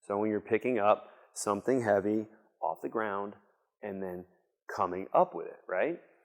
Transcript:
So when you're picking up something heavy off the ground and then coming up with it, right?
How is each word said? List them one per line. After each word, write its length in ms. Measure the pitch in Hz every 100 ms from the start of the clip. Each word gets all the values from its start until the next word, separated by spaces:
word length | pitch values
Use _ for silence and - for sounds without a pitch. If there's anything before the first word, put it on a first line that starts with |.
| _
So 120 | 101
when 120 | 107
you're 100 | 107
picking 380 | - 110 123 123
up 320 | 101 101 - - -
something 480 | - - 101 - 131
heavy 440 | 113 101 98 107 107 - _ _
off 220 | 82 82
the 60 | 143
ground 460 | 117 107 98 101 101 _ _ _ _
and 200 | 107 98
then 220 | 95 90 90 _ _ _ _
coming 320 | - 95 90 95
up 200 | - 180
with 120 | 82 -
it, 140 | - -
right? 300 | 90 123 175 - _